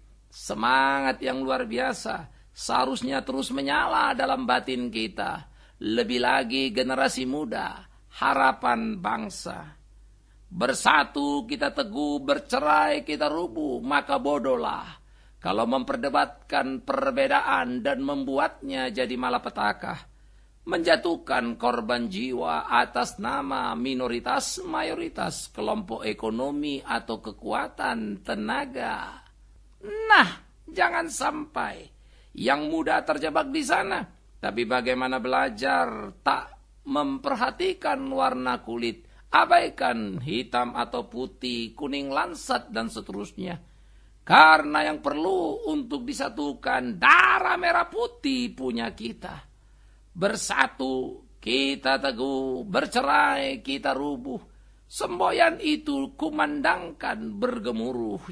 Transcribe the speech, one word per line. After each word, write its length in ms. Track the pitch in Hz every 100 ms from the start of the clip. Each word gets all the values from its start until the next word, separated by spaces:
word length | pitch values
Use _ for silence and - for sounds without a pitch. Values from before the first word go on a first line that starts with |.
| - - _
Semangat 960 | - - 143 117 131 135 139 135 -
yang 240 | 131 131 131
luar 240 | 180 233
biasa 640 | 233 262 - 226 - 160 - -
seharusnya 720 | - - - 262 254 254 269
terus 320 | - 262 262
menyala 640 | 262 277 294 339 320 285 247
dalam 320 | 269 269 247
batin 400 | 247 - 123 123
kita. 560 | 110 110 - 101 - - - - - -
Lebih 320 | 113 113 123
lagi 560 | 123 - 113 131 269
generasi 560 | 202 247 262 262 131 127
muda, 480 | 143 240 226 - - - _ - -
harapan 800 | - 269 269 214 254 233 226 202
bangsa. 800 | 202 226 214 - - - 156 151 - - - - _ - -
Bersatu 960 | 175 240 254 220 294 - 294 285 285 233
kita 240 | 285 285
teguh, 480 | - 117 214 147 -
bercerai 880 | 269 277 - 247 - 302 302 302 -
kita 240 | 302 214
rubuh, 480 | - 175 160 147 123
maka 400 | 120 143 - 139
bodohlah 800 | 135 147 135 123 214 - - - - - - -
kalau 240 | - 98
memperdebatkan 1200 | 117 262 254 240 277 285 285 - - 277 262 185
perbedaan 960 | - - 269 139 - 277 - - 240 247
dan 240 | 277 269
membuatnya 880 | 269 285 269 269 320 - 277 269 262
jadi 240 | 214 247 247
malapetaka. 960 | 254 247 - - 208 - - - - - - - - _ -
Menjatuhkan 880 | - 165 160 - 165 - 123 117 113
korban 560 | 120 120 110 120 117
jiwa 560 | 95 127 123 165 156 -
atas 480 | 170 - 247 233 -
nama 560 | 226 277 277 - 240 233
minoritas, 800 | 254 254 247 233 - 277 - - 370
mayoritas, 800 | 320 320 330 330 - - - - -
kelompok 480 | 214 214 185 226
ekonomi, 800 | 220 208 220 226 143 147 - 139
atau 400 | - 117 - -
kekuatan 960 | 110 - 214 214 302 - - 226 214 196
tenaga. 1040 | - 202 214 262 269 254 233 - - - - - - - - - 415
Nah, 420 | 415 440 403 226 - - - -
jangan 400 | 320 349 339 330
sampai 800 | - 294 302 294 - 208 196 - - - - - -
yang 320 | 117 143 151
muda 400 | 160 - 254 254
terjebak 400 | 294 311 302 277 302
di 80 |
sana. 400 | 262 339 - - - - - -
Tapi 320 | - - 113
bagaimana 560 | 127 120 127 131 127
belajar 880 | 123 262 269 214 262 269 - 220 202 -
tak 400 | - - - - - - 285
memperhatikan 1120 | 277 277 269 277 240 247 - 370 370 302 277 269
warna 480 | 269 269 262 254 247
kulit, 460 | - 120 117 - - - -
abaikan 880 | - 339 349 349 - 262 233 208 185
hitam 560 | 131 117 - - 123 170
atau 320 | - 240 -
putih, 640 | - 127 - 127 120 113
kuning 400 | - 147 143 139
lansat, 560 | 135 349 320 - 254 -
dan 220 | 220 226
seterusnya. 720 | 226 208 196 208 - 175 175 - - - - - -
Karena 640 | - 208 311 311 294 302 302
yang 160 | 302
perlu 640 | 285 294 349 370 320 453 453
untuk 340 | 302 233 277 240
disatukan, 960 | 277 269 - 294 254 - - 247 190
darah 580 | - - 381 370 381 359
merah 300 | 349 349 349
putih 640 | 415 480 - 285 262 240
punya 400 | 254 262 233 226
kita. 540 | - 226 - 180 156 - _ - - - - _
Bersatu 1120 | 170 196 220 - 254 262 - 262 262 254 - - -
kita 580 | 110 127 139 139 131 135
teguh, 680 | 139 117 135 135 135 127 208
bercerai 960 | 185 294 233 277 294 285 277 269 269
kita 320 | 254 277 277 262
rubuh. 480 | 294 185 262 247 - - - - _
Semboyan 720 | - 269 359 370 - 330 330
itu 480 | 302 302 302 277 269 -
kumandangkan 1200 | 320 302 294 294 294 359 339 302 - 220 226 202
bergemuruh. 800 | 247 240 208 - 240 - 113 101 -